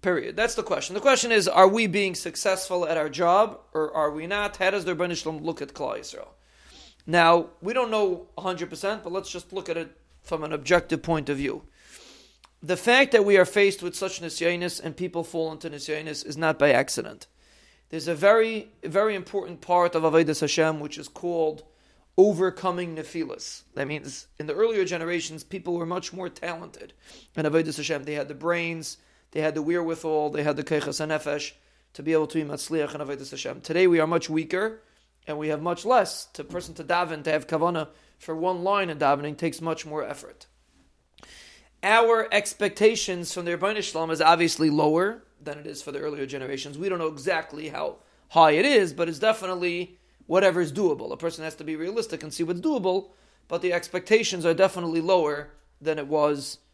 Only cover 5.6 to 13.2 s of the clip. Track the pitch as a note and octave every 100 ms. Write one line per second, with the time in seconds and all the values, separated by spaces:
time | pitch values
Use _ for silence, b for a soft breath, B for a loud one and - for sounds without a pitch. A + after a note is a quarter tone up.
5.6 | C#3 - C3+ G#2+ - - - _ b b
6.6 | b b b b - E3+ E3 E3+ E3 -
7.6 | F3 B3 A#3+ A3 G3+ F3+ - - F#3 F3
8.6 | F3 E3 G3 G#3+ F3 F3+ F#3+ F3+ - F#3+
9.6 | F3 E3 E3 _ _ _ - D#3+ D3+ D3+
10.6 | C3 F3 E3 D#3 - D#3+ C#3+ C#3+ C#3 A2+
11.6 | - B B B B B B B _ _
12.6 | D#3 F3+ A3+ B3 C4+ A#3